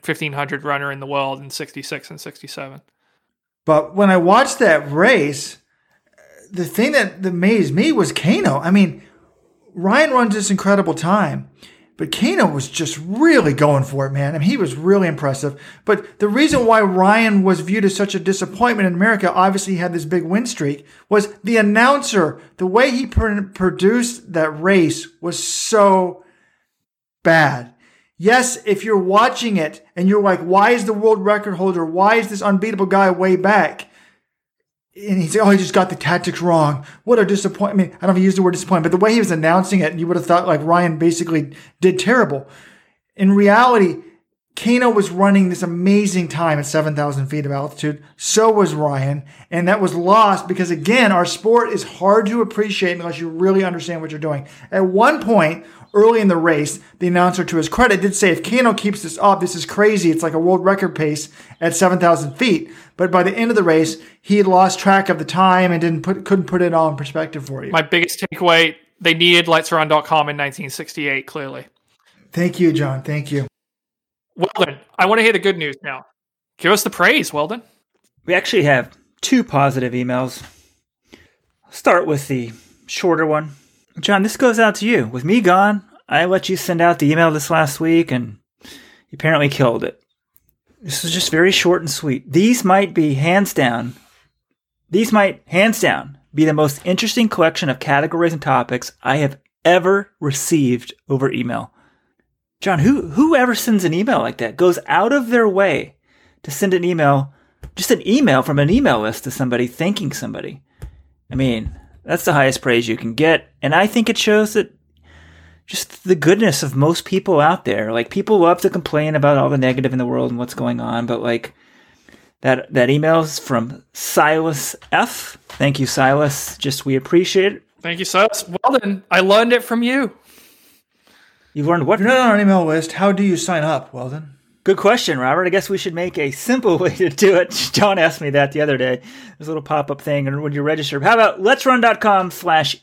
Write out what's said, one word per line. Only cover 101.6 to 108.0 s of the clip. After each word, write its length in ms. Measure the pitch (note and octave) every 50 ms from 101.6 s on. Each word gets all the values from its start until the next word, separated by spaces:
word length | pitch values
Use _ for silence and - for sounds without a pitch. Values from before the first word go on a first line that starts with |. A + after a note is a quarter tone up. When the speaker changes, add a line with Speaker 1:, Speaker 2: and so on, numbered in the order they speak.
| A2+ - _ _ _ _ _ _ _ _ _ _ _ _ _ _ _ _ _ _
Speaker 3:
John, 200 | - G#3 F#3 D3+
who, 300 | C#3+ A3+ C#4+ C4+ F3+ E3
whoever 440 | C#3+ G3+ D4 D#4+ E4 C4 B3 B3 A3+
sends 300 | - - B3 A3 G3 F3+
an 100 | E3 D#3+
email 240 | F3 G#3 B3 A#3 -
like 200 | A2+ A#2+ A#2+ -
that 180 | A#2+ A2 -
goes 240 | - F3 F3+ F3 E3+ -
out 260 | - D3+ E3+ G3 A#3 C#4
of 160 | C#4+ B3 A3+
their 200 | B3 A#3+ A3+ G#3
way 480 | F#3 F#3+ G3 F#3 C#3+ B2 - - _ _ _ _ _ _ _ _ _ _ -
to 80 | -
send 240 | C#3 - G3 F#3+ F#3
an 80 | F3+ F3
email, 500 | F3+ F3+ E3 D3+ C#3+ C#3 C#3 C3+ C#3 - _ _ _ _ _ - - -
just 160 | - - - -
an 140 | F3